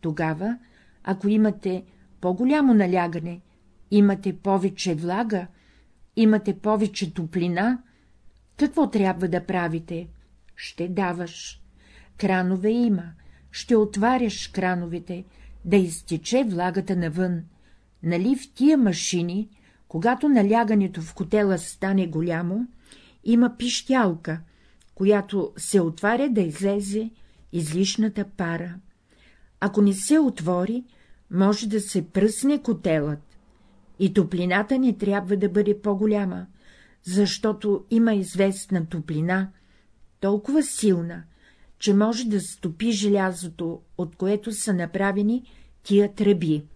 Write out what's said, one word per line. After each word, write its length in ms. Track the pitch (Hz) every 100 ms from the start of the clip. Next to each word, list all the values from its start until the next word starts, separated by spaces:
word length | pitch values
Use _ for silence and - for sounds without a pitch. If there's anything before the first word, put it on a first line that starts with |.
Тогава, 580 | 165 151 160 160 196 240 _ _ _ _
ако 240 | - 190 202
имате 560 | 214 214 208 190 185 - - _ -
по-голямо 540 | 180 180 247 302 277
налягане, 640 | 220 185 180 170 170 160 175 _ _ _ _ -
имате 460 | 208 202 196 196 185
повече 580 | 196 196 185 196 185
влага, 520 | 156 175 185 233 208 180 - _ _ _ _ - -
имате 420 | 220 214 208 196
повече 560 | 214 214 208 - 185
топлина, 680 | 151 160 185 175 170 214 247 - _ _ _ - _ _ _
какво 340 | 285 302 277
трябва 380 | 220 196 175 180
да 180 | 175 175
правите? 600 | 185 170 165 165 165 170 - _ _ _ -
Ще 320 | - - 175
даваш. 760 | 180 185 175 170 165 - - - _ _ - - -
Кранове 540 | 196 185 180 185 202
има, 420 | 226 240 196 170 160 - - -
ще 260 | - - 233
отваряш 720 | 214 202 220 254 233 - -
крановете, 760 | - 185 180 170 170 165 180 190 _ - -
да 120 | - 202
изтече 680 | 185 165 - 165 - 247
влагата 520 | 247 175 180 180 196 185
навън. 460 | 170 156 185 175 165 _ _ - _ _
Нали 340 | 165 175 196 262
в 180 | -
тия 240 | - 277 311
машини, 680 | 220 165 - 180 170 185 214 _ _ _ _
когато 400 | 165 202 247 294
налягането 720 | 262 202 220 226 214 190 -
в 120 | 160
котела 440 | - 165 208 208 180
стане 480 | 170 - 190 196 185
голямо, 600 | 156 170 165 175 196 247 - _ - - _
има 320 | - 233 240 240
пищялка, 840 | 240 - - 262 208 165 165 160 - _ _ _ _
която 580 | - 190 208 196 202 160 -
се 240 | - 202
отваря 480 | 170 160 202 240 277
да 100 | 220
излезе 680 | 175 151 196 202 202 202 226 - - _ -
излишната 720 | 170 151 156 196 - 220 208 202 -
пара. 380 | 170 165 175 180 - _ _ _ _ _ _ _
Ако 220 | 202 202
не 100 | 202
се 260 | 196 - 311
отвори, 680 | 285 - 160 180 185 240 247 _ _ - _
може 380 | 170 196 208 220
да 120 | 214
се 280 | 202 196 170
пръсне 540 | 196 208 208 269 294
котелът. 760 | 285 190 185 160 147 147 - - _ _ _ _ _ -
И 140 | 190
топлината 640 | 196 165 180 180 180 208 269
не 180 | 262 190
трябва 400 | 202 202 185 202
да 120 | 196
бъде 320 | 180 208 208
по-голяма, 680 | 208 196 214 208 196 180 185 - - - _ _
защото 800 | - 185 202 - 220 208 208 196 -
има 240 | 233 233
известна 720 | 214 190 180 196 196 - 185 165
топлина, 640 | 170 156 156 165 190 190 - _ _ _ _ - _
толкова 420 | 196 208 208 294
силна, 600 | 294 - 214 180 170 170 165 _ _ _ _ _
че 160 | -
може 340 | 202 214 233 247
да 120 | 208
стопи 520 | 175 - 180 165 226
желязото, 880 | 214 208 202 190 175 175 165 165 165 _ -
от 180 | 170 -
което 360 | 190 208 208
са 220 | 208 -
направени 680 | 185 170 190 196 196 208 240 - - - -
тия 320 | - 202 202
тръби. 500 | 202 202 196 160 151 151